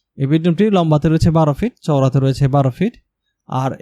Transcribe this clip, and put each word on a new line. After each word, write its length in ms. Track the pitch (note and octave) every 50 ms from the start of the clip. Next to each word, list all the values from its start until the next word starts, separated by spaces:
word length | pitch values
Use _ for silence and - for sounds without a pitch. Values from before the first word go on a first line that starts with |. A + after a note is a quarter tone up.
| _ _ _
এই 100 | - C3+ C3+
বেডরুমটি 340 | D#3 D#3+ E3 F3 E3 F3 G#3 A3 G3
লম্বাতে 300 | F3+ E3 D#3 D3+ D3 E3 D#3+
রয়েছে 180 | D#3+ D#3+ - E3 D#3 E3
বারো 140 | D#3 D3 C#3 -
ফিট, 140 | G3+ B3 - _ -
চওড়াতে 300 | D#3+ D3 C3+ C3+ C3 C3 C#3 C3+
রয়েছে 220 | C3+ B2+ - C#3 C3 C#3
বারো 160 | C#3+ C3+ C3 B2
ফিট। 160 | - - A#3 - - _ _ _ _ _ _ _ _ _ -
আর 200 | - B2+ C3 C3 - -